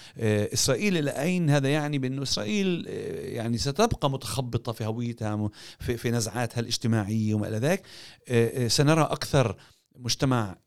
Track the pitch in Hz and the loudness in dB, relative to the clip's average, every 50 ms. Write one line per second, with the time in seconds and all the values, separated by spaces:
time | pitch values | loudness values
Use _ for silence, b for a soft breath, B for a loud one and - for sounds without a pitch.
0 | B B B - 113 107 107 104 104 - - - - - 131 - 208 208 185 165 | B B B -2 0 2 2 2 2 0 0 0 2 2 2 2 2 2 2 2
1 | 147 139 - 123 143 180 180 180 170 143 143 143 135 135 147 156 147 147 147 139 | 0 0 -2 0 0 0 2 2 4 4 4 4 4 4 2 2 2 0 -2 -2
2 | 131 127 135 135 143 - - - 104 208 208 202 196 190 175 165 - - - - | -2 -2 -2 -4 -4 -2 -2 -2 -2 -2 -2 0 0 0 0 -2 -4 -6 -8 -6
3 | - - - - 92 92 110 117 110 117 120 113 - 139 139 - 226 233 - - | -6 -6 -6 -6 -6 -6 -6 -4 -2 -2 -2 0 -2 0 2 2 2 2 2 0
4 | - 139 135 131 - - - - 127 120 120 117 - 123 113 - 113 110 110 120 | 0 0 -2 -2 -4 -6 -4 -4 -2 -2 -4 -4 -2 -4 -6 -4 -4 -4 -4 -2
5 | 120 117 117 - 110 107 107 107 107 104 B B B B B B - - 120 107 | -4 -4 -4 -4 -4 -2 -2 -2 -2 -2 B B B B B B -4 -4 -4 -2
6 | - 120 117 120 107 107 - 123 120 110 - 123 117 117 113 - - 113 113 110 | 0 0 0 0 0 -2 -2 -2 -4 -2 -2 -4 -4 -2 -4 -2 0 2 2 2
7 | 101 98 107 110 107 107 107 107 101 92 110 107 123 156 190 196 B B B B | 2 0 0 0 0 0 0 0 -2 -2 -2 0 0 0 0 0 B B B B
8 | B B B B _ - 123 117 117 113 - 131 123 113 - - 143 147 160 160 | B B B B _ 0 2 2 2 2 2 0 0 2 2 4 6 6 6 6
9 | 147 - - - - - - 143 120 98 98 b b b b b b _ _ 131 | 4 2 0 -4 -2 0 2 4 4 2 0 b b b b b b _ _ -8
10 | 123 120 - - 147 135 127 120 107 95 87 - _ | -4 -4 -2 0 2 2 2 2 0 -2 -6 -12 _